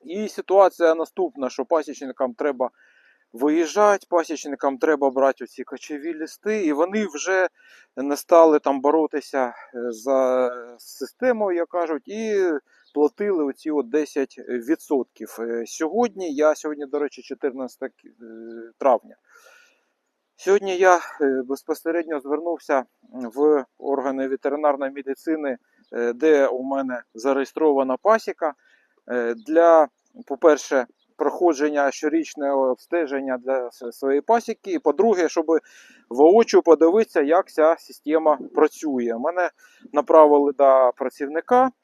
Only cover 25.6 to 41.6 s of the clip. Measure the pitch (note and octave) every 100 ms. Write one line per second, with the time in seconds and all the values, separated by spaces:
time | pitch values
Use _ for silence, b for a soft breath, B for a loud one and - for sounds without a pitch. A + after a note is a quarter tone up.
25.6 | _ _ _ A2+ A#2+ A#2+ D#3 D3 C3+ B2
26.6 | C3 C#3 C3+ B2 - A2+ B2 C3+ C3 -
27.6 | D#3 C#3 C3 B2+ G3 A3 - - D#3+ -
28.6 | _ _ _ _ - B2 A#2 A#2 A2 D#3+
29.6 | E3+ E3 C#3+ _ _ - - C#3 E3 D3
30.6 | - C#3+ A#2+ _ _ _ D3 C3 F3 C#3
31.6 | D3+ D3 C#3 - D#3 D#3+ D3 - C#3 C#3
32.6 | C3 B2 _ E3+ D3 C3+ C3+ B2+ B2+ C3
33.6 | B2 _ A#2+ - C3+ C#3+ C#3+ A#3 A3+ A3+
34.6 | G3 E3 D#3 C#3+ A3 F#3 D#3 - D#3 D#3+
35.6 | b b b b _ A#2+ D#3 G#3+ A#3 F#3+
36.6 | E3+ D#3 E3 G3+ A3 F3 C#3+ E3+ F#3+ -
37.6 | D#3 E3 - - - D#3 D#3 C#3+ - -
38.6 | D3+ - D#3 C3 A#2 A2+ C#3 F3 E3+ _
39.6 | B B B C#3+ - E3 D3+ D3 C#3+ C3
40.6 | C#3 C3 B2+ - C3 - C#3 D#3 - B3